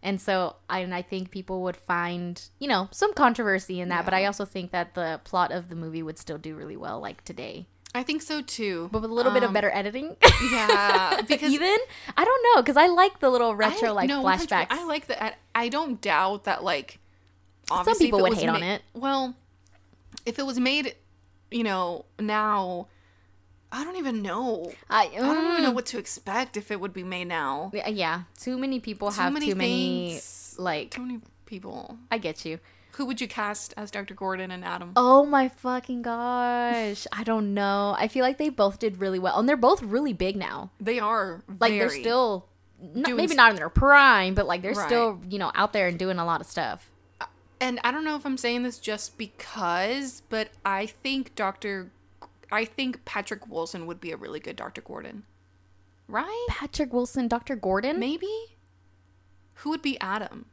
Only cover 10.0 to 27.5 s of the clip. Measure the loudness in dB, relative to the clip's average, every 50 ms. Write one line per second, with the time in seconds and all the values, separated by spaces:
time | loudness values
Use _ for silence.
10 | -8 -8 0 _ 10 10 10 10 4 0 2 2 4 4 4 4 6 4 4 4
11 | 4 2 0 0 2 0 0 2 2 2 2 4 4 4 4 2 0 -2 -10 -16
12 | -14 -4 0 2 4 4 4 4 6 8 8 8 8 6 6 8 8 8 8 6
13 | 6 6 4 2 2 4 4 4 4 2 2 2 2 2 2 2 0 0 2 2
14 | 2 2 0 2 2 2 2 2 2 0 0 0 0 0 -2 -4 -2 -2 -4 -4
15 | -4 -6 -6 -4 -4 -6 -6 -10 _ _ _ -2 -2 0 -2 -2 -2 -4 -6 -4
16 | -2 0 2 2 2 0 -2 -4 -4 -4 -4 -2 -2 -2 -2 -2 -4 -8 -18 -20
17 | -20 -20 _ _ _ _ _ _ _ _ _ _ _ -4 -2 0 2 2 4 4
18 | 4 4 6 6 6 4 4 4 2 2 2 2 0 0 -2 -4 -6 -12 _ -6
19 | -2 0 0 0 0 -2 -6 -12 _ _ _ _ _ _ -20 -20 _ _ -20 _
20 | _ -18 -18 -8 -6 -6 -4 -2 -4 -2 0 2 2 2 2 2 0 -2 -6 -10
21 | _ _ _ _ _ _ _ _ _ _ -4 -2 0 0 0 0 0 -2 -4 -8
22 | -10 _ _ -8 -4 -2 0 0 2 2 0 0 0 -2 -4 -8 -8 -12 _ _
23 | _ _ _ _ _ _ -20 _ _ _ -20 _ _ _ -10 -8 -8 -8 -6 -6
24 | -4 -4 -4 -4 -6 -4 -4 -4 -2 -4 -4 -4 -6 -10 -14 -16 -8 _ 4 4
25 | 4 2 2 -2 0 0 2 2 0 0 2 2 2 2 2 0 -2 -4 -6 -6
26 | -6 -6 -8 -8 -6 -4 -2 -2 -2 -2 -6 -10 -8 -6 -8 -6 -6 -8 -8 -8
27 | -8 -6 -6 -6 -6 -4 -4 -2 -2 -2